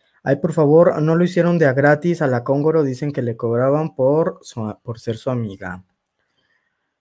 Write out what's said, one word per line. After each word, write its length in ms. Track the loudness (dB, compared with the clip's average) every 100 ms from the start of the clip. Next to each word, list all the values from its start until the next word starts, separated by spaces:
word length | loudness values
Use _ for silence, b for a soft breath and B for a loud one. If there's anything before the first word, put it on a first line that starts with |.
| _ _
Ay, 140 | -2 -2
por 160 | -2
favor, 480 | 0 4 6 6 2
no 140 | 0
lo 100 | 2
hicieron 320 | 0 0 0 2
de 80 |
a 80 | 2
gratis. 480 | 4 2 2 0 -2
A 60 | -2
la 180 | -2
Cóngoro 380 | -2 0 0 0
dicen 300 | -2 -4 -6
que 100 | -4
le 160 | -6 -4
cobraban 560 | -2 0 0 0 -2
por 460 | 0 2 2 0 -6
su, 340 | -12 -10 -8 -10
por 160 | -12 -10
ser 180 | -8 -6
su 140 | -6
amiga. 520 | -6 -6 -10 -12 -14 -18 _ _ _ _ _ _ _ _ _ _ _